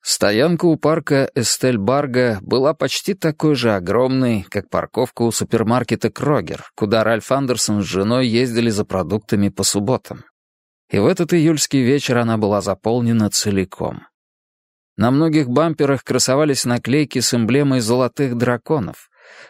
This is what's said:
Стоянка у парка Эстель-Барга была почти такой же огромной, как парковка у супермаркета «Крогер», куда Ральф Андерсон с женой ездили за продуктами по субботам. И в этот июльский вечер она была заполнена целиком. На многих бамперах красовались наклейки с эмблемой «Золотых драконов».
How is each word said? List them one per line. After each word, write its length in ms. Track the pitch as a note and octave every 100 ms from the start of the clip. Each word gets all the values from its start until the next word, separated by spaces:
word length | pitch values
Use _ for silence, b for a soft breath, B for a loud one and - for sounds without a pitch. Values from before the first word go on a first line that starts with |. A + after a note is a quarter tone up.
Стоянка 640 | - - G2 G#2+ D#3 E3+ F3
у 100 | D3+
парка 540 | D3 D#3+ D3 C#3+ C#3
Эстель-Барга 1040 | - A2+ - C3 A#2+ G2 C3+ D3 B2 B2 G#2
была 320 | F#2 A2+ C3+
почти 400 | E3 C3+ - -
такой 400 | G3+ E3 D3 D#3
же 200 | C#3 A#2+
огромной, 720 | G2+ F2 G#2 C3 C3 B2 A2 F2
как 200 | G#2 -
парковка 540 | E2+ - - B2+ -
у 80 | A#2
супермаркета 800 | - G2+ A2+ A2 B2 A#2 A2 -
«Крогер», 600 | - C#3 C#3+ D#2+ - - -
куда 280 | G#2+ A2+
Ральф 280 | A2 A2+ -
Андерсон 500 | C3+ C3+ A#2 - G#2
с 40 | F#2+
женой 400 | F2+ G2+ B2 B2+
ездили 440 | A2+ B2+ A2+ A#2
за 140 | G#2
продуктами 640 | - F#2+ D#2+ G#2+ - G#2 G2+
по 140 | -
субботам. 640 | G2 G2+ G#2 B2+ - - - _ _ _ _ _ _
И 80 | G2+
в 80 | A2+
этот 260 | F3+ E3
июльский 500 | F3 D#3 D3+ - C#3
вечер 360 | A#2+ C#3+ - A#2+
она 180 | A#2 A2+
была 220 | G#2 G#2
заполнена 680 | G2 F#2 A2 A#2+ A#2 A#2 G#2
целиком. 760 | - G#2+ G2 F#2 - D#2 - - _ _ _ _ _ _ _ _ -
На 140 | A2+
многих 380 | C#3 E3 D#3 B2+
бамперах 560 | B2+ E3 D#3 C#3+ C3+
красовались 600 | - B2+ - C3+ D3+ C3+
наклейки 560 | B2 A#2+ - C#3+ C#3+ C3
с 120 | A2+
эмблемой 480 | A#2+ A2 C3+ C#3+ C3
«Золотых 560 | A2 B2 B2 - C#3 A#2+
драконов». 720 | B2 A#2+ - D#3 E2+ - - B B B